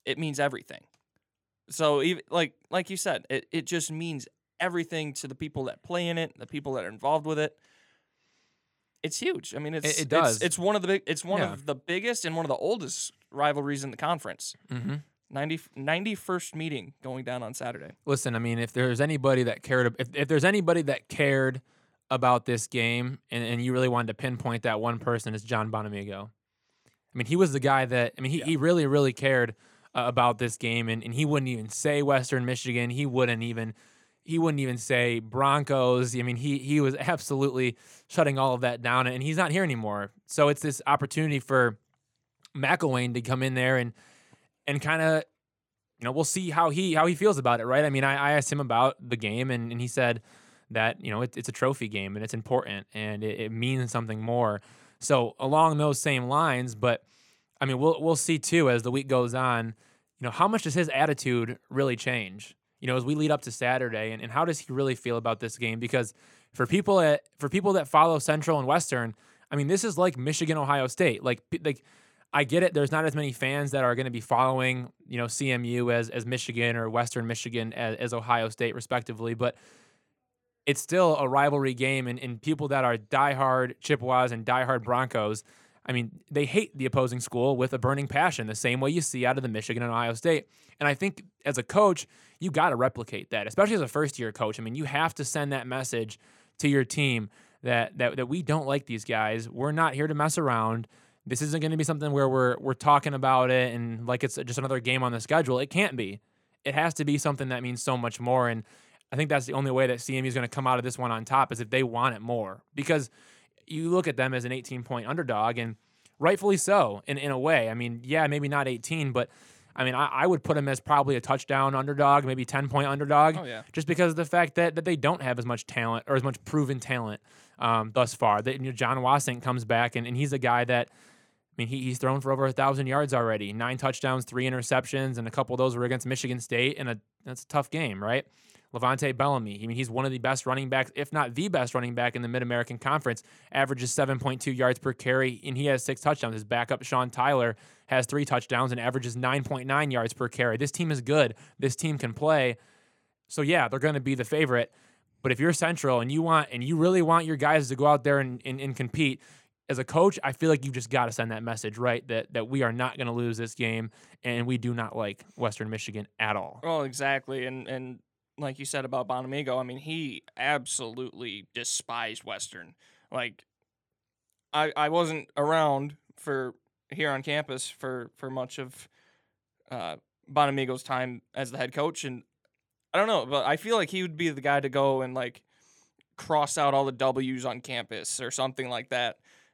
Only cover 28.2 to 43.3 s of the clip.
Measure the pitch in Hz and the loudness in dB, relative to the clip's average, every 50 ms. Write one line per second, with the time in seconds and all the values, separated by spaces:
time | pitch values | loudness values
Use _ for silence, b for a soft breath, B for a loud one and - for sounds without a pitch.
28.2 | 131 131 147 165 127 151 165 143 143 165 180 170 151 135 143 151 139 131 123 - | -4 -2 -2 -2 0 0 0 2 4 4 4 4 4 4 4 4 4 4 2 2
29.2 | 139 135 135 127 120 110 107 b b b b b b b b 123 120 123 120 123 | 2 2 4 4 2 0 -2 b b b b b b b b -2 0 0 2 4
30.2 | 120 123 117 101 123 117 - - 123 117 113 117 117 113 113 113 104 - - 131 | 4 4 4 2 0 -4 -4 -4 -4 -2 0 0 0 0 -2 -4 -4 -4 -2 0
31.2 | 156 147 151 143 131 127 123 113 110 110 - - - 151 147 147 143 139 139 131 | 2 2 2 2 0 0 -2 -4 -6 -8 -6 -2 0 0 2 2 4 4 4 2
32.2 | 127 - 139 127 123 123 127 120 - 127 120 120 120 120 120 127 143 139 123 127 | 2 0 -2 -2 0 -2 -2 -4 -4 -2 -2 -2 -2 -2 -2 -2 -2 0 2 2
33.2 | 127 120 117 113 117 117 113 113 113 110 110 b b b b b b b b b | 2 2 2 0 -2 -4 -6 -6 -6 -8 -8 b b b b b b b b b
34.2 | b - 160 165 160 165 151 143 135 127 123 120 - - 135 123 123 120 117 117 | b -4 0 2 2 2 2 0 0 -2 -2 -4 -2 0 2 2 2 2 0 -2
35.2 | 110 110 107 127 139 139 139 147 139 - 139 135 127 123 123 127 127 120 117 123 | -4 -4 -2 2 4 4 4 4 2 2 2 4 4 4 4 4 2 0 -2 -2
36.2 | 120 123 123 117 135 147 139 135 127 135 147 151 143 135 135 139 131 156 175 143 | -2 -2 -2 -2 -2 -2 -2 -2 -2 0 2 2 4 2 0 0 -2 -2 -2 -2
37.2 | - - 143 135 139 139 123 127 127 123 113 B B B B B B B - 175 | -2 -2 -2 0 0 0 2 0 0 0 -2 B B B B B B B 2 2
38.2 | 160 143 139 135 135 135 127 120 127 123 120 120 120 120 123 127 127 123 127 127 | 4 4 4 4 2 2 2 2 0 0 0 0 0 2 4 4 4 2 0 -2
39.2 | 135 151 156 165 180 160 151 190 190 160 131 113 110 104 104 101 101 98 _ _ | -2 -2 0 2 2 2 2 2 0 0 0 -2 -2 -4 -4 -4 -6 -8 _ _
40.2 | _ - - - 147 147 147 - - 151 135 - - 143 143 131 143 - - 156 | _ -4 2 4 6 6 4 4 0 -4 -4 -2 2 2 2 2 2 0 -2 -2
41.2 | 156 151 143 135 - - 135 131 123 120 107 - _ _ _ _ _ _ _ _ | 0 0 0 -2 0 2 4 6 6 4 2 -2 _ _ _ _ _ _ _ _
42.2 | _ _ _ _ - - - 139 135 135 175 - 170 143 127 123 123 123 117 123 | _ _ _ _ -20 -16 -6 -2 2 2 2 4 2 2 2 2 0 0 -2 -4
43.2 | 117 123 | -2 -2